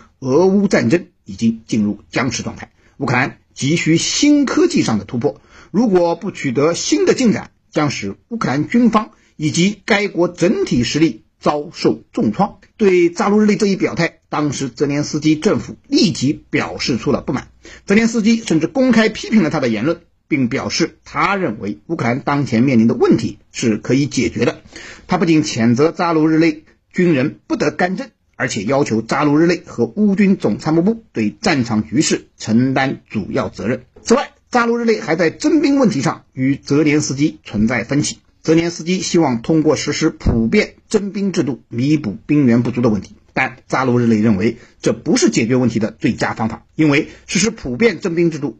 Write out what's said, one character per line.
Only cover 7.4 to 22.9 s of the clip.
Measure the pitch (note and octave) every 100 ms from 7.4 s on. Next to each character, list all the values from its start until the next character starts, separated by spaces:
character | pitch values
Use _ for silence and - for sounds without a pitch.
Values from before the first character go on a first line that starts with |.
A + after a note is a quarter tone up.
| - _ _
将 | D#3+ D3
使 | A#2+ G2+ - -
乌 | A3+
克 | C#3+
兰 | C3+ D3+
军 | A#3+ A#3+
方 | G#3+ A3 _ _ -
以 | D3+
及 | D#3+ F#3+ G#3
该 | - G3+ G#3
国 | D#3 F3
整 | F3 E3+ F#4
体 | F#4+ B2+
实 | A#2+ C#3+
力 | D#3+ - _ _
遭 | F3 D3 E3
受 | - E3 - -
重 | - C3
创。 | G#2 G#3 - _ -
对 | G3+ F3+ E3+
扎 | E3+ G3+
卢 | G#3
日 |
内 | G#3+ F#3+
这 | G#3
一 | F#3+
表 | C#3+
态， | A#2 E3 - -
当 | D3 D3+
时 | - C3+
泽 | - C#3+
连 | C#3+
斯 | C#3+ D3+
基 | D3+ D3+
政 | G#3 C3+
府 | - - -
立 | C#4 G3
即 | A#2+ B2+ D#3 -
表 | C3 F2 F2
示 | - A#2+
出 | C#3+
了 | -
不 | -
满， | B2 - _ - -
泽 | -
连 | G#3 A3+
斯 | A#3
基 | G#3 A3+
甚 | - D#3+
至 | E3
公 | C4+ B3+
开 | A3 A3
批 | A3 -
评 | A3
了 | D#3
他 | D#3
的 | B2+
言 | G#2+
论， | C3+ E3 _ _ -
并 | D3+ A#2+
表 | B2+ -
示 | - D#3+ -
他 | - C#3+ E3+ G3
认 | E3 A2+
为 | G2+ - -
乌 | E3
克 |
兰 | A#2 A#2+
当 | C#3+ C#3+ C#3
前 | A2+
面 | C3+ A#2+
临 |
的 | A2+